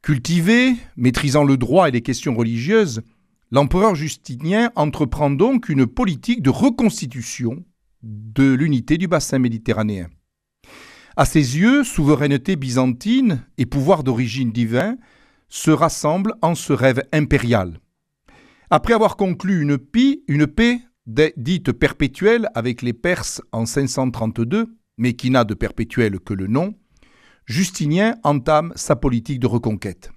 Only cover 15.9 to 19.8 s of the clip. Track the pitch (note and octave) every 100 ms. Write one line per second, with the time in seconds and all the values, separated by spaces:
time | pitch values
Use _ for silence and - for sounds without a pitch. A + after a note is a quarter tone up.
15.9 | - D3+ F3 G3 - E3 E3 - B2 C3
16.9 | B2+ - D#3 D3+ C#3 B2 A#2 F2+ E2 _
17.9 | _ _ _ _ _ _ _ _ D3+ -
18.9 | A3+ G#3+ - G3 D#3+ F3+ F#3 D3 C#3+